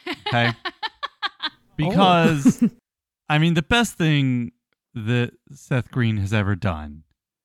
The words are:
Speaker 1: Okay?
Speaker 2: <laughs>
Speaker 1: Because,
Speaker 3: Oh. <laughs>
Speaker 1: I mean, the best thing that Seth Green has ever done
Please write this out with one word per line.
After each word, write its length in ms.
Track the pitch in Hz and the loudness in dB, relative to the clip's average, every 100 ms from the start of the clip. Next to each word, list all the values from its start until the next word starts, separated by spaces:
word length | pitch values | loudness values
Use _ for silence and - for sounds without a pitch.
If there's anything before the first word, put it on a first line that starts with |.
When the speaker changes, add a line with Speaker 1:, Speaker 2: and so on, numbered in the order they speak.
| - 359 - | -10 -10 -4
Speaker 1:
Okay? 240 | 120 120 117 | -2 -2 -4
Speaker 2:
<laughs> 1200 | 370 - 440 _ - _ 403 - - - _ - | -10 -10 -12 _ -18 _ -10 -10 -14 -14 _ -6
Speaker 1:
Because, 840 | 156 196 190 175 165 151 175 - | 0 2 4 4 4 2 2 2
Speaker 3:
Oh. 100 | 233 - _ _ | 0 -4 _ _
<laughs> 300 | _ _ - | _ _ -2
Speaker 1:
I 100 | 151 | 0
mean, 160 | 165 | 2
the 80 | 170 | 0
best 320 | - 240 226 | 0 0 0
thing 560 | - 165 147 135 123 120 - _ _ _ | 0 0 2 2 0 -4 -10 _ _ _
that 400 | 117 107 120 120 - - | -8 -4 -2 -2 -8 -20
Seth 380 | 139 - 131 - | -16 -6 -4 -4
Green 240 | 127 117 107 | -2 0 0
has 160 | 98 | 0
ever 240 | 110 98 95 | 0 0 -2
done 480 | 104 80 76 78 - _ _ _ | -4 -6 -8 -16 -20 _ _ _